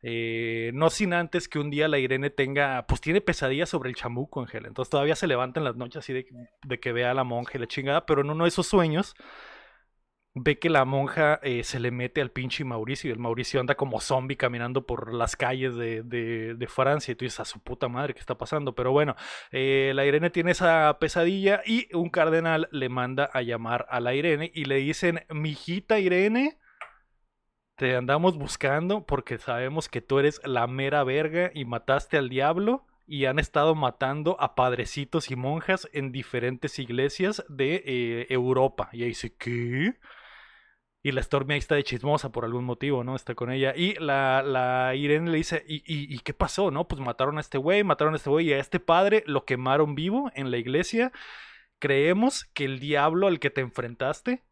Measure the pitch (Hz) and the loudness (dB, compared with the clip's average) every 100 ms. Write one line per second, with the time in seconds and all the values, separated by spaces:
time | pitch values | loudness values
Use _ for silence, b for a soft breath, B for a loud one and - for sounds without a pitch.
0 | 120 117 117 113 117 113 117 127 160 - | -6 -4 -4 -4 -4 -4 -4 2 2 2
1 | 202 175 165 175 - 151 147 143 156 143 | 0 0 0 -4 -4 -4 -2 0 2 2
2 | 131 131 139 - 135 139 143 127 - - | 2 0 -2 0 0 2 0 0 -2 -2
3 | 151 185 190 - 131 135 - 160 127 123 | 2 0 2 0 0 0 -2 -2 -4 -6
4 | 127 120 147 139 120 110 104 107 127 147 | -6 -6 -6 -6 -8 -10 -10 -6 0 2
5 | 143 160 180 127 127 143 143 117 123 151 | 2 0 0 0 0 -2 -4 -4 -8 -10
6 | 135 131 131 120 120 _ 139 123 127 120 | -6 -6 -6 -18 -20 _ -8 -6 -2 0
7 | 123 131 127 120 120 135 117 - 135 147 | 2 2 0 -2 -6 -8 -6 -4 0 0
8 | - 147 143 156 170 180 175 202 165 156 | 2 2 2 2 2 2 2 4 4 2
9 | 202 - B B B B B B B _ | -2 -8 B B B B B B B _
10 | _ _ _ 135 127 143 165 156 131 135 | _ _ _ -4 -2 0 2 4 4 2
11 | 139 - 151 151 143 120 113 131 120 123 | 0 2 2 2 0 -4 -4 -4 -4 -4
12 | 123 - 131 - 127 - 135 117 107 135 | -4 -4 -4 -4 -6 -6 -6 -6 -6 -6
13 | 147 113 120 117 127 135 127 143 139 107 | -6 -4 -4 -4 -2 -2 0 0 0 -4
14 | - 131 131 135 127 120 120 131 - 120 | -2 -2 -2 -2 -2 -2 -4 -4 -4 -8
15 | 113 117 117 - 127 131 131 120 117 113 | -6 -2 -2 0 -2 0 -4 -4 -4 -6
16 | 117 120 117 113 110 117 120 - 131 147 | -6 -6 -4 -4 -6 -8 -6 0 2 2
17 | 139 120 127 - 107 104 - 123 131 123 | -2 -6 -6 -8 -10 -12 -12 -6 -4 -4
18 | 139 120 - 123 110 151 139 117 127 139 | -6 -8 -8 -8 -4 -4 -4 -2 2 4
19 | 147 - B B B 131 135 135 135 135 | 4 -2 B B B -2 2 4 2 2
20 | 139 143 170 170 170 175 180 165 151 147 | 6 6 4 2 2 4 6 6 6 4
21 | 160 175 170 196 196 202 208 226 - 196 | 0 4 2 4 4 4 2 0 0 -2
22 | 170 175 160 160 165 160 160 147 131 127 | 0 2 4 4 2 0 0 -2 -2 -2
23 | 123 131 143 131 120 117 113 120 - 123 | -2 0 0 0 -2 -4 -2 -2 -2 -2
24 | 120 135 165 151 156 - 135 139 139 151 | 0 0 2 0 -2 -6 0 0 0 0
25 | 175 165 - 156 156 147 - 180 - 220 | 0 0 -6 -6 -4 -6 -6 -6 0 2
26 | 185 180 202 233 285 - B B B B | 4 4 4 2 0 -2 B B B B
27 | _ _ _ _ _ _ _ - 131 127 | _ _ _ _ _ _ _ -4 -2 0
28 | 123 147 180 160 135 - 139 143 175 208 | 0 2 2 0 -8 -2 0 0 0 -4
29 | 170 139 - 120 - 120 127 156 - 123 | -2 -4 -4 -10 -6 -4 -2 -4 -6 -8
30 | - 135 143 147 147 123 117 131 135 147 | 0 4 4 2 -2 0 0 0 0 0
31 | 131 135 156 160 180 151 123 117 - 139 | 2 0 0 0 -2 -4 -6 -6 0 0
32 | - 151 131 127 143 165 208 262 _ _ | 2 0 0 0 2 2 0 0 _ _
33 | _ 147 135 139 - 156 151 160 131 - | _ -2 0 2 0 4 4 4 0 0
34 | 131 147 156 185 - - 127 123 107 - | -2 0 0 0 0 2 2 2 -4 -6
35 | 139 165 - 131 127 160 - 190 - 151 | -4 -4 -4 -6 -4 -4 0 -2 -2 -6
36 | 135 131 - 123 123 127 151 - 123 120 | -6 -8 -6 -2 -2 -4 -8 -8 -6 0
37 | 139 - 185 214 - 139 139 175 - 127 | 0 2 0 0 -8 -2 0 0 -2 -2
38 | 117 117 120 127 123 131 131 - 120 117 | 0 -2 -2 0 2 4 2 0 -8 -4
39 | 120 113 117 _ - 120 120 127 185 254 | -6 -6 -10 _ -6 -4 -2 0 0 -2
40 | B B B B B B B B _ _ | B B B B B B B B _ _
41 | 143 131 - 139 135 147 - 147 139 123 | -4 -4 0 -2 0 -4 0 0 0 -4
42 | 131 147 135 120 117 123 123 120 143 135 | 0 0 -2 -6 -4 -4 -4 -4 -2 -2
43 | 120 131 - 117 120 131 135 135 180 202 | -2 -6 -8 -6 -4 0 0 2 -2 0
44 | 156 139 135 131 139 131 127 127 127 135 | 0 2 4 2 2 0 2 2 0 0
45 | 143 151 170 160 - 160 - 151 - 156 | 2 2 2 0 0 -4 -4 -10 -6 -6
46 | 147 135 - - 165 - 196 143 175 135 | -6 -8 -8 -2 -2 2 0 0 -4 -4
47 | 127 - 135 151 147 139 143 196 202 147 | -6 -2 -2 -2 -4 -2 2 4 4 2
48 | 151 156 - 151 165 139 135 180 - 170 | 2 2 2 2 4 2 0 -2 4 6
49 | 196 214 180 147 - 127 127 139 151 143 | 6 4 2 -4 0 -2 2 4 4 2
50 | 170 233 277 131 135 120 120 143 180 226 | -2 0 -2 -6 -4 -2 0 0 0 0
51 | 247 B B B B B B _ 139 139 | 0 B B B B B B _ 0 4
52 | 151 185 247 - - - 139 131 143 147 | 4 4 2 0 -10 -6 -4 -4 0 2
53 | 151 170 196 165 143 139 127 - 120 120 | 4 4 2 2 0 -2 -4 -6 -8 -4
54 | 135 - - 254 _ | -4 -2 -4 -6 _